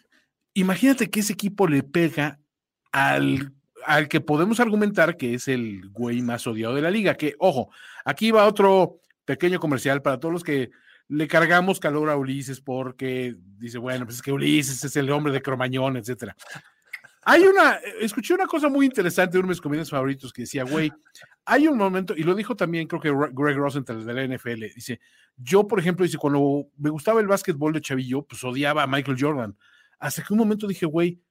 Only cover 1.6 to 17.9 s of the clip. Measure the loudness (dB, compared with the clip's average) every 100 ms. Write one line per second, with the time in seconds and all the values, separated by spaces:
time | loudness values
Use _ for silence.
1.6 | 2 2 0 0 0 0 -4 -6 _ _
2.6 | _ _ -4 0 2 2 2 0 -4 -12
3.6 | _ -10 0 2 2 -2 2 2 2 2
4.6 | 2 2 2 2 2 2 -4 -4 -2 -4
5.6 | -4 -8 -12 -6 -2 -2 -2 -4 -4 -4
6.6 | -2 0 0 0 0 0 -4 2 2 2
7.6 | -6 -10 -20 -10 -6 0 4 6 6 6
8.6 | 6 6 4 -2 _ _ -6 -2 0 0
9.6 | -2 -2 0 0 0 -2 -4 -6 -2 -2
10.6 | -4 _ _ _ -6 -4 2 2 4 4
11.6 | 4 0 0 0 0 0 -2 -6 -8 -12
12.6 | -8 -6 -6 -8 -6 -4 -6 -10 -18 -16
13.6 | -12 -8 -6 -6 -6 -10 -6 -2 2 2
14.6 | 0 -6 -4 -2 0 0 0 -2 -4 -4
15.6 | -2 -2 -2 -2 -6 -8 -10 -14 -18 -20
16.6 | -20 _ -20 -20 -20 _ 4 6 8 8
17.6 | 4 2 -6